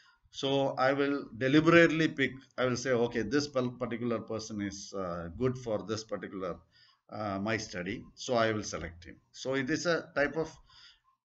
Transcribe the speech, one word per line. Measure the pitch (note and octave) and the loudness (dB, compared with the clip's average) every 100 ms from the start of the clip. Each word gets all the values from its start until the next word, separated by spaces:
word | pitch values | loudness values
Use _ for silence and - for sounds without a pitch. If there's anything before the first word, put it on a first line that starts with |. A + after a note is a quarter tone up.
| _ _ _ | _ _ _
So | - C#3 C#3 C3+ C3 | -6 0 2 2 2
I | C3 | 2
will | C#3 C#3+ C#3+ - A2 | 4 2 0 -4 -2
deliberately | C3 D3 D#3 E3+ E3 D#3 D#3 | 4 6 8 10 8 6 0
pick, | D3+ C3 B2+ - - | 2 -2 -2 -12 -2
I | B2+ | 0
will | A#2 | 0
say, | C3+ | 0
"Okay, | A#2+ A#2 A#2+ | 2 2 0
this | G2+ C#3 C#3+ | 0 0 0
pal-, | C3 B2 | -2 -2
particular | B2 A#2+ A#2 A#2+ A2+ | -2 -6 -4 -2 -2
person | F#2+ A2 G#2+ G#2+ | -4 -6 -6 -4
is, | G2+ F#2+ - | -4 -6 -10
uh, | G2 F#2 F2 E2+ E2 | -6 -4 -4 -8 -2
good | B2+ B2+ | -2 -2
for | A#2+ G#2 F#2 | -4 -4 -2
this | A2 | -6
particular, | A2 G2+ F#2+ F#2+ F#2 E2+ - _ _ _ - | -4 -8 -8 -8 -6 -8 -14 _ _ _ -16
uh, | A2 G#2+ G2 | -8 -4 -2
my | G2+ A2 | 0 -2
study, | F#2+ F#2 F2+ A2+ - | -2 -8 -6 -8 -10
so | - - | -12 -2
I | A#2+ A2 | 2 2
will | G#2+ | 0
select | G2 E2 E2 - - | -4 -8 -10 -12 -20
him." | - _ | -20 _
So | - B2+ | -10 -4
it | C3+ C3 | -2 0
is | D#3 F3 | -2 0
a | D#3+ - | -2 -2
type | - C#3+ D3+ | -2 0 0
of, | D#3+ - - - - _ _ _ | -6 -8 -20 -20 -20 _ _ _